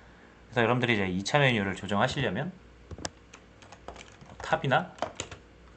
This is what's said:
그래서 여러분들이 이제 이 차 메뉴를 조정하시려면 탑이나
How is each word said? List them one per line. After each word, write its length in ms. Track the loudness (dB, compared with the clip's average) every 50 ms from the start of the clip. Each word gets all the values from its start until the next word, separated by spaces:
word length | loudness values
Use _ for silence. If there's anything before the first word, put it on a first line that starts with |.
| -20 -20 -20 -20 -20 -20 -20 -20 -14
그래서 160 | -4 0 2
여러분들이 320 | 4 4 4 2 2 2 2
이제 140 | 2 2 0
이 140 | 0 -2 -2
차 140 | 2 4 4
메뉴를 360 | 4 6 4 2 0 0 -2
조정하시려면 800 | -4 -4 -2 0 2 2 2 0 0 -2 -2 -2 -2 -4 -6 -8 -12 -18 -20 -20 -20 -18 -16 -14 -10 -10 -12 -12 -14 -20 -20 -20 -20 -20 -20 -20 -20 -20 -20 -20 -20 -18 -18 -16 -16 -18 -20 -20 -20 -20 -20 -16 -10
탑이나 560 | -4 -2 -2 0 2 4 2 2 2 0 -6 -8 -8 -8 -6 -10 -12 -12 -12 -18 -18 -20 -20 -20 -20 -20 -20